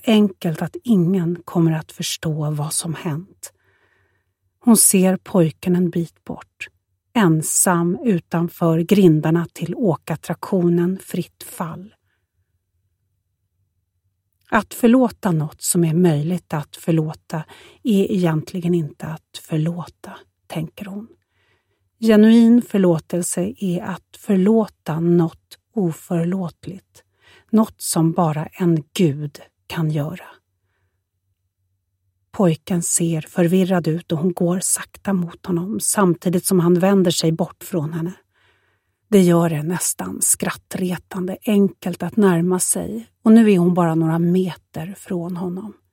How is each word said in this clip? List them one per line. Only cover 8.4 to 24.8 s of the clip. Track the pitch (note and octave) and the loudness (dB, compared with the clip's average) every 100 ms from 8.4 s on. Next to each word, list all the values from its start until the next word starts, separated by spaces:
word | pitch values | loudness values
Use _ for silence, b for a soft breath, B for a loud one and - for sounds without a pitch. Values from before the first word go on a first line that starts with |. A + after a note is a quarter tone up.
| E3+ - E3+ E3 | -4 -2 0 0
grindarna | E3 G3+ F#3 D#3 D#3 E3+ E3 | 2 6 6 6 2 0 -2
till | - E3+ | -8 -8
åkattraktionen | F3+ G#3+ C#3+ - D#3+ - E3 - F#3+ F3 F3 F3 F#3+ | -2 -2 -2 -6 -10 -8 -10 -4 0 2 2 0 -4
Fritt | - F3+ - - | -8 -8 -10 -12
fall. | - - E3 D#3+ G#3 _ _ _ _ _ _ _ _ _ _ _ _ _ _ _ _ _ _ _ _ _ _ _ _ _ - | -16 -10 -10 -12 -18 _ _ _ _ _ _ _ _ _ _ _ _ _ _ _ _ _ _ _ _ _ _ _ _ _ -4
Att | A3 - | -4 -4
förlåta | - A#3 B3+ A#3 - G3+ | 0 2 4 2 -2 -4
något | D#3 D3+ - | -2 -4 -8
som | - F3+ | -4 0
är | E3 | 0
möjligt | D#3+ F3 D3 D#3+ F3+ - | 2 2 0 -4 -6 -8
att | D3+ - - | -10 -10 -10
förlåta | - D#3+ D#3 - - D#3+ - B B B | -4 -2 -4 -10 -12 -12 -12 B B B
är | C4+ G3 G3 | -2 0 0
egentligen | G3+ E3+ D#3 - F#3 E3+ | 0 0 -2 -4 -6 -2
inte | F3 D3 - D#3+ | -2 -2 -10 -12
att | D#3+ _ - | -12 _ -18
förlåta, | - D#3 D#3+ F3 - _ - - _ _ - | -8 -4 -4 -6 -12 _ -20 -20 _ _ -12
tänker | E3 D#3+ - | -10 -10 -12
hon. | G3+ G3+ A#3 _ _ _ _ _ _ _ _ - | -14 -14 -16 _ _ _ _ _ _ _ _ -2
Genuin | A3+ G#3+ A3 A#3 A3+ A#3+ | 4 8 8 8 8 6
förlåtelse | - G3+ F3+ D#3+ - F3 F3 - F#3+ - | 2 2 2 2 -2 -6 -4 -4 -6 -4
är | F#3+ F3 | -4 -4
att | G#3+ F3 _ - | -6 -12 _ -10
förlåta | - F#3+ F#3+ A3+ G#3 _ | 0 2 4 2 0 _